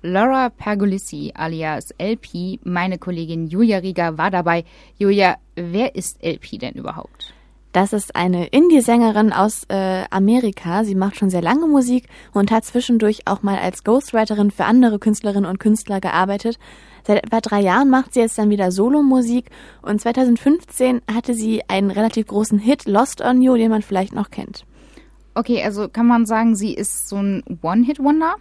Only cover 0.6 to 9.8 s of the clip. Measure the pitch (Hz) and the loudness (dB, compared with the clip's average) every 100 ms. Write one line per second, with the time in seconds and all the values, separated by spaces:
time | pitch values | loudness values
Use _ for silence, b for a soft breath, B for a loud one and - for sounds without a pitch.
0.6 | 214 208 202 190 - 147 147 - 160 160 | -6 -2 -2 -2 -8 -12 -12 -8 -8 -6
1.6 | 156 147 - - 185 226 - 175 180 208 | -6 -8 -10 -8 -6 -6 -8 -10 -10 -8
2.6 | 180 175 185 180 - 170 165 165 160 180 | -6 -4 -4 -6 -8 -8 -8 -8 -6 0
3.6 | 233 196 185 180 170 156 175 185 170 170 | 2 0 -4 -4 -4 -2 -2 0 0 -2
4.6 | 165 b b _ 202 202 185 170 _ - | -4 b b _ 2 4 2 0 _ -12
5.6 | 175 185 254 - - - 165 - - - | -6 -2 -4 -4 -10 -8 -8 -8 -12 -12
6.6 | 123 - - - - _ - b b _ | -12 -12 -12 -14 -16 _ -20 b b _
7.6 | _ 180 196 214 - - 180 175 170 269 | _ 0 0 -2 -4 -2 0 0 2 4
8.6 | 349 302 233 240 226 214 214 - 208 - | 6 6 6 4 4 4 2 4 0 0
9.6 | - 196 | -6 -4